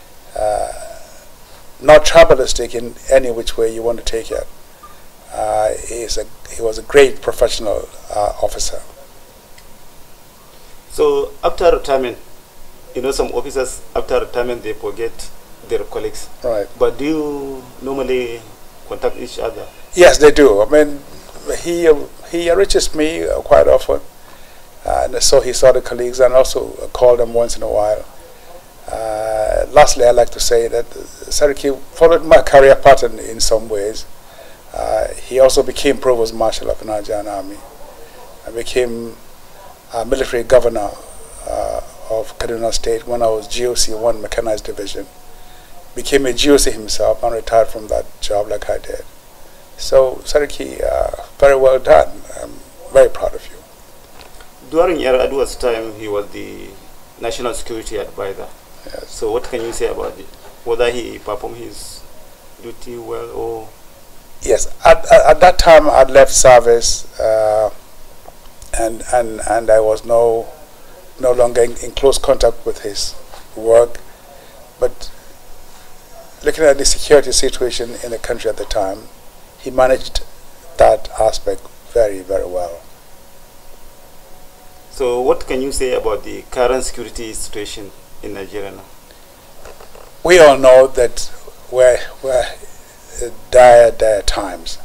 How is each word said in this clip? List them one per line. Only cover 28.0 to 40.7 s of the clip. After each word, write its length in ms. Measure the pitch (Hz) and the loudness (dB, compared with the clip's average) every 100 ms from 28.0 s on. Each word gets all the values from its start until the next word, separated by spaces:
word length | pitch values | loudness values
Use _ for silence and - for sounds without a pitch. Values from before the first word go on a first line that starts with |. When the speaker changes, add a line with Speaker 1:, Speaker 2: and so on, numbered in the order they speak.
| - - - - - - - - - | -6 -18 -20 -20 -20 -20 -20 -20 -12
Speaker 1:
Uh, 800 | 110 110 107 110 110 107 50 - | -10 -8 -6 -4 -4 -2 -2 2
lastly, 340 | 143 147 135 120 | 6 6 6 4
I'd 100 | 120 | 4
like 160 | 113 | 2
to 80 | - | 0
say 280 | - 120 117 | 0 2 0
that 180 | 117 - | -4 -6
Sarki 920 | - - - - - 147 139 143 131 | -12 -18 -16 -6 0 0 0 -4 -4
followed 480 | - - 165 165 160 | -6 4 4 4 6
my 160 | 160 | 6
career 340 | - 143 135 131 | 8 8 8 8
pattern 440 | 143 131 120 110 | 8 6 4 -4
in 200 | 110 113 | -10 -4
some 300 | - 110 113 | 0 0 -2
ways. 360 | 104 101 110 - - - - - - - | -4 -4 -8 -12 -16 -20 -20 -20 -20 -16
Uh, 360 | - - 110 - | -10 -4 -4 -4
he 260 | - - 127 | -8 -4 4
also 220 | 131 139 | 4 4
became 360 | 127 - 143 123 | 0 0 -2 0
Provost 360 | 131 120 110 | 0 0 0
Marshal 380 | 113 110 - 113 | -2 -2 -2 -6
of 80 | 107 | -6
the 60 | 110 | -6
Nigerian 420 | 107 104 104 104 | -8 -6 -8 -8
Army 300 | 101 95 101 - - - - - - - - - | -10 -12 -14 -18 -20 -20 -20 -20 -20 -20 -18 -14
and 100 | 113 | -10
became, 600 | 113 127 123 117 117 - - - - - - - - | -4 -2 -2 -4 -12 -16 -20 -20 -20 -20 -20 -20 -12
uh, 100 | 117 | -8
military 400 | 110 131 123 120 | -4 -4 -2 -4
governor, 480 | - 127 117 | 4 4 4